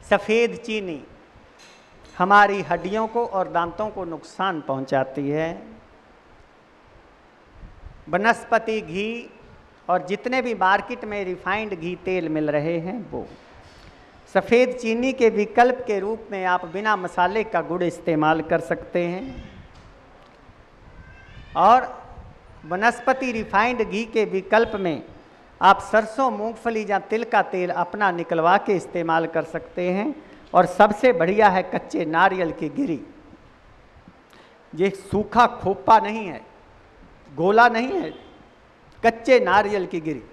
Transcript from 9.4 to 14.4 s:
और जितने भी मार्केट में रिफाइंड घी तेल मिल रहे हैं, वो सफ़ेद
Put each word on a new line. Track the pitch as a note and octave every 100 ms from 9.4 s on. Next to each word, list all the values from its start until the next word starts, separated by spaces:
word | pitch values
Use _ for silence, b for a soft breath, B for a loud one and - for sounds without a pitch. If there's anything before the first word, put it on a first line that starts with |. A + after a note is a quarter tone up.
| - - - _ -
और | F3+ F3+
जितने | G#3 B3 C4
भी | B3
मार्केट | G#3 F#3 G3+ G3+ B3
में | G#3+ G#3
रिफाइंड | F#3 F3+ F3+ G3+ A3
घी | F#3 E3 F3
तेल | - F#3 E3
मिल | D#3 D3+
रहे | D3 D3+ E3+
हैं, | E3+ A#3+ D#3
वो | B2+ G2 - - - B B B B B B -
सफ़ेद | F#3+